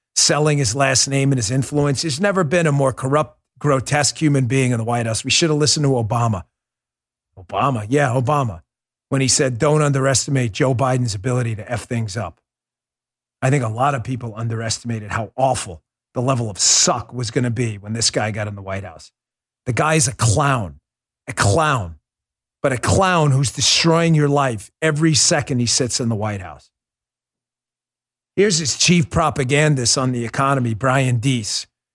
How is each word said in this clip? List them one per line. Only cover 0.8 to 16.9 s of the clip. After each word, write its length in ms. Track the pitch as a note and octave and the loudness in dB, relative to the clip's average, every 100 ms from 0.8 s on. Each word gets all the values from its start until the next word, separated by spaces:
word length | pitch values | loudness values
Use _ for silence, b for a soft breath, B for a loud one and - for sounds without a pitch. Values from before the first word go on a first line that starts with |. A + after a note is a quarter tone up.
| C3+ B2+ - | 2 2 0
name 240 | C#3 C#3 | 2 2
and 60 | C3+ | 0
his 120 | G#2 | 0
influence. 520 | C3 B2+ D3 C#3+ C3+ | -2 0 0 0 0
There's 180 | E3 C3+ | -4 -2
never 240 | G3+ F#3+ | 0 0
been 220 | D3+ F3 E3 | 0 2 2
a 60 | |
more 200 | C#3+ C3+ | 2 0
corrupt, 480 | B2+ C3+ D3 - _ _ _ | 0 0 0 -2 _ _ _
grotesque 640 | D3 C3+ - D3 C#3 - | 0 0 0 0 0 0
human 260 | D#3 C#3 B2 | 2 2 2
being 240 | C3+ B2+ | 2 2
in 80 | A#2+ | 0
the 60 | |
White 220 | A2 A#2+ A2+ | -2 -2 -2
House. 180 | A2 | -4
We 60 | C3+ | -2
should 200 | - E3+ | 0 2
have 80 | D3+ | 2
listened 260 | D3 D#3+ | 2 2
to 60 | C#3+ | 2
Obama. 540 | C3 G#2+ B2 A#2 F#2+ - _ _ _ _ _ _ _ _ - | 2 0 0 0 -2 -6 _ _ _ _ _ _ _ _ -20
Obama, 500 | F2 G2 C3 A#2+ G#2 | -8 -2 0 -2 -2
yeah, 220 | C#3+ C#3 | 0 2
Obama, 520 | B2+ B2 D3 A#2+ E2+ _ _ _ _ _ | 0 0 0 -2 -6 _ _ _ _ _
when 120 | C3+ | -2
he 80 | C3 | 0
said, 300 | - C3 A#2 | 2 0 2
"Don't 240 | D3+ D3+ | 2 4
underestimate 680 | D3 C#3 C3+ B2+ - C3+ A#2+ | 2 2 2 0 0 -2 -2
Joe 220 | - C3 | 0 0
Biden's 400 | A#2+ C3 C3 B2 | 2 0 0 -2
ability 420 | G2+ C3 B2 A#2 G#2+ | -4 -4 -2 -2 -6
to 120 | G#2 | -6
F 160 | A#2 | -8
things 320 | - A#2+ A2 A#2+ | -6 -6 -4 -6
up." 240 | F#2 - _ _ _ _ _ _ _ _ _ _ | -8 -12 _ _ _ _ _ _ _ _ _ _
I 80 | C3 | 0
think 140 | C#3 | 0
a 40 | A#2 | 0
lot 260 | A2 C#3+ | 0 0
of 100 | C3+ | 0
people 300 | A2+ B2+ A#2+ G#2+ | -6 -8 -8 -6
underestimated 760 | A2+ A2+ A2+ - A#2 A2+ G#2 | -6 -4 -4 -6 -6 -8 -6
how 220 | - G#2 | -6 -6
awful 480 | - C3 B2 G#2 D#2+ _ _ _ | -2 0 0 -6 -14 _ _ _
the 100 | B2+ | -4
level 280 | B2 B2 A2+ | -2 0 -2
of 80 | F#2 | -2
suck 540 | - - - | 2 2 2